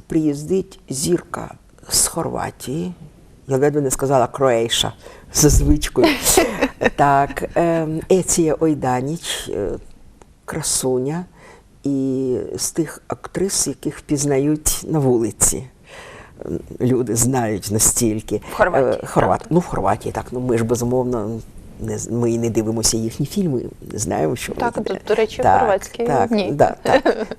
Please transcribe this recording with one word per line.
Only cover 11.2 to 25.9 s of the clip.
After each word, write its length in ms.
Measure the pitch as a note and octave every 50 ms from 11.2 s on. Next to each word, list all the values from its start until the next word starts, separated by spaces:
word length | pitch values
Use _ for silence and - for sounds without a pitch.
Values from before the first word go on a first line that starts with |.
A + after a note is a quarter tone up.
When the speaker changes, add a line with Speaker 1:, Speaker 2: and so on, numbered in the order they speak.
| F3+ - - - - - - - - - - - -
Speaker 1:
і 520 | C#3+ C#3 C3+ C3+ C3+ C3 C3 C3+ B2+ B2 G#2 - - -
з 140 | - - -
тих 320 | - D#3+ D#3 D3 - - _ -
актрис, 580 | - - - - - F3 F3+ G3 - - -
яких 320 | D3 C3 - - D#3 - -
впізнають 840 | - - D3+ C3+ C#3+ D3 C#3 C3+ C#3+ D3+ D3+ D3+ D3+ - - - - -
на 100 | D#3 D#3
вулиці. 680 | C#3 C3 B2 A2+ A#2 G#2 - - - - - - C3 - - _ - - - - - - - - - - - - - - F2 - - - - -
Люди 360 | A#2 B2 B2+ A#2+ B2+ G#2+ A2
знають 520 | A2+ A2+ B2 C3+ B2+ A#2 G#2+ G#2+ F#2 - - G2+
настільки. 680 | A2 - - - - A#2+ A2 G#2+ A2 - - G#2+ G2+ - - -
Speaker 2:
В 20 |
Хорватії, 360 | - G3 - - C#3 C3 A#2+ G#2+ - -
Speaker 1:
Е, 40 |
хорват-, 80 | - -
Speaker 2:
правда? 300 | D#3+ - - - - - -
Speaker 1:
ну, 80 | - F3
в 40 | F3
Хорватії, 460 | - - - F#2+ G2 G2+ - - G#2 -
так. 120 | A2+ - -
Ну, 100 | A#2 B2
ми 180 | B2+ B2 A#2 A#2
ж, 60 | A2+
безумовно, 760 | A2+ B2 A2+ A#2+ A#2 B2+ B2+ B2 B2 B2 A#2 G2+ G#2+ A#2 A2+ G#2+ - - - - - - -
не 180 | - A2 G#2+ G#2+
з-, 120 | - -
ми 200 | A2 A#2+ A#2+ A#2 A2+
і 60 | A#2
не 120 | A#2 A#2
дивимося 460 | G#2 A2+ G#2+ A2 A2+ A2+ A2 - -
їхні 300 | A2+ A2 A2+ - - D3
фільми, 360 | - - G3+ F#3+ E3 C3 A#2 - - - - - - -
не 60 | -
знаємо, 380 | - E2+ G2 G#2 D3+ D#3 B2+
що 160 | - - - -
Speaker 2:
Так, 220 | - - A#3 -
Speaker 1:
вони 120 | C4+ G#3+ -
Speaker 2:
до, 60 | F#3+
Speaker 1:
де. 60 | - - -
Speaker 2:
до 60 | G#3
речі, 260 | A#3 A3 G#3+ - -
в 40 | B3
Speaker 1:
Так, 160 | - - F3+
Speaker 2:
хорватській 460 | E3+ - F#3+ - - -